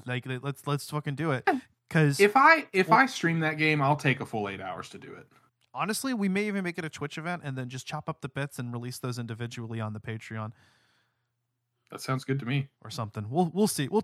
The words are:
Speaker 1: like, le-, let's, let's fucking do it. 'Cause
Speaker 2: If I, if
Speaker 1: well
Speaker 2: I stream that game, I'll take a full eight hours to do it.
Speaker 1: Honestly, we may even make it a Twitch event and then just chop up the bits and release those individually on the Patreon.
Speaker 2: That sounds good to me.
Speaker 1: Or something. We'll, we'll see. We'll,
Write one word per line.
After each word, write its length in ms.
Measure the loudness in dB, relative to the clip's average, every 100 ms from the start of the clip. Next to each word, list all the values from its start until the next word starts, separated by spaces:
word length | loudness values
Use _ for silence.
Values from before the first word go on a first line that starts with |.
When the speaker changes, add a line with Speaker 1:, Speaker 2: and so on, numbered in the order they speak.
| -6
Speaker 1:
like, 180 | -6 -4
le-, 140 | -6
let's, 240 | -6 -6 -4
let's 240 | -4 -4
fucking 240 | -6 -4
do 160 | -2 0
it. 180 | 0 0 -2 -4 _ 0
'Cause 280 | 4 6 6
Speaker 2:
If 160 | 6 8
I, 300 | 8 8 4
if 140 | 0 6
Speaker 1:
well 140 | 6
Speaker 2:
I 40 | 6
stream 340 | 2 0 2
that 180 | 0 2
game, 240 | 2 4
I'll 120 | 4 4
take 240 | 2 0
a 60 | -2
full 240 | -4 -4
eight 120 | -4
hours 280 | -8 -8 -10
to 80 | -14
do 160 | -16
it. 140 | -18 -20 _ _ _ _ -6
Speaker 1:
Honestly, 400 | -4 -2 -2 0
we 120 | 0
may 200 | 0 0
even 160 | -2
make 160 | -4 -4
it 60 | -8
a 40 |
Twitch 300 | -8 -8 -6
event 240 | -6 -6 -6
and 100 | -6
then 140 | -6
just 160 | -10 -8
chop 240 | -8 -8
up 120 | -8
the 80 | -8
bits 280 | -6 -6 -6
and 160 | -8
release 240 | -8 -8 -8
those 220 | -6 -6
individually 600 | -8 -8 -8 -8 -8 -6
on 140 | -6
the 60 | -6
Patreon. 540 | -8 -10 -10 -8 -10 -12 _ _ _ _ _ _ _ _ _ _ _ _ _
Speaker 2:
That 100 | -10
sounds 220 | -4 -4 -2
good 140 | -4
to 60 | -2
me. 220 | -4 -4 _
Speaker 1:
Or 60 | -12
something. 380 | -8 -8 -8 -4
We'll, 220 | 0 0
we'll 140 | 2 0
see. 200 | 0 -2
We'll, 140 | -2